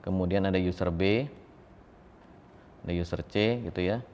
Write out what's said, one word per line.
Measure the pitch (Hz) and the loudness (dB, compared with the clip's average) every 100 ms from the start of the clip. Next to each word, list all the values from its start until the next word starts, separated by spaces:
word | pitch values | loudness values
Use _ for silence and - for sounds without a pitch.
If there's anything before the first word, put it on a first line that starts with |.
Kemudian | - 95 90 98 | -2 0 2 2
ada | 98 95 | 2 2
user | 90 85 90 | 0 0 -2
B, | 82 95 110 143 - - - - - - - - - - - - - - - | 2 2 2 0 -10 -20 -20 -20 -20 -20 -20 -20 -20 -20 -20 -20 -20 -20 -12
ada | - | -4
user | 87 87 85 | -4 -2 -6
C | - 101 107 120 | -4 0 2 0
gitu | - - | -4 -2
ya. | 90 113 - | -2 -2 -6